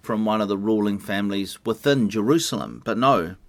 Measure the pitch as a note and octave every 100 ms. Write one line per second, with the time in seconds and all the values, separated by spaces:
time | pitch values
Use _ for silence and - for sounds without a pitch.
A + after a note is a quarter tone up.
0 | - A2 A2 A2 G#2 G2+ G#2 G#2+ G#2 G2+
1 | - G2 G2+ G2 F#2+ - - A2 C#3+ C#3
2 | G#2+ G#2+ G#2 E3 - A#2+ A1 A#1 - G#2+
3 | C3 A#2+ E2 F#2